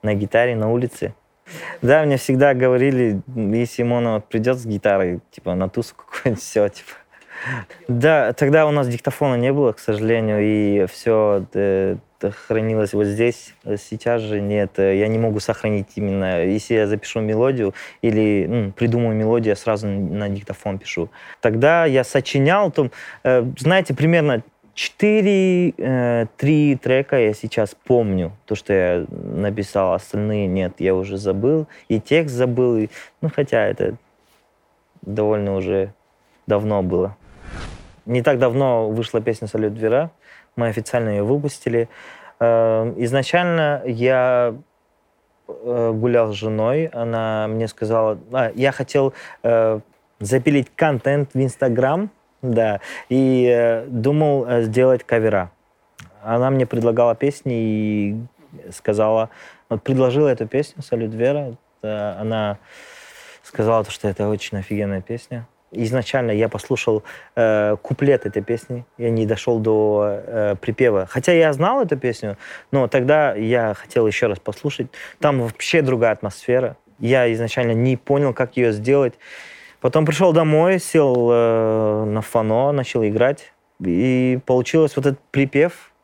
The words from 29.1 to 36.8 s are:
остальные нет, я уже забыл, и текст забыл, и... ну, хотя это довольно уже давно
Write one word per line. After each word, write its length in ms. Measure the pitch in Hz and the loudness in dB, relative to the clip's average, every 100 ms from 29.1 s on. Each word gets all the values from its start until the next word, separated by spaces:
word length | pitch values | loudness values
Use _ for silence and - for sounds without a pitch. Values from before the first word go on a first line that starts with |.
| - - 67 101 107 98 101 95 | -10 -8 -4 -4 -4 -4 0 0
остальные 540 | 90 - 104 104 104 98 | 0 -4 -6 -2 -2 -2
нет, 260 | 92 92 - | -2 -4 -2
я 160 | 92 92 | 0 0
уже 220 | 98 98 | -2 -4
забыл, 500 | 101 95 120 156 151 - _ | -2 0 2 0 -2 -12 _
и 100 | 113 | -4
текст 340 | - 151 160 | 0 0 0
забыл, 440 | 123 127 120 123 117 | -2 -2 2 2 2
и... 120 | 107 - - _ | -2 -6 -20 _
ну, 80 | 160 | -6
хотя 360 | - 139 117 104 | -2 -2 0 0
это 280 | 98 - 107 _ _ _ _ _ _ _ _ _ _ | -2 -4 -6 _ _ _ _ _ _ _ _ _ _
довольно 540 | - 107 107 107 101 98 | -10 -2 0 0 -2 -2
уже 380 | 92 98 95 - _ _ _ _ - | -2 -2 -2 -8 _ _ _ _ -2
давно 340 | 104 107 104 | -2 0 -2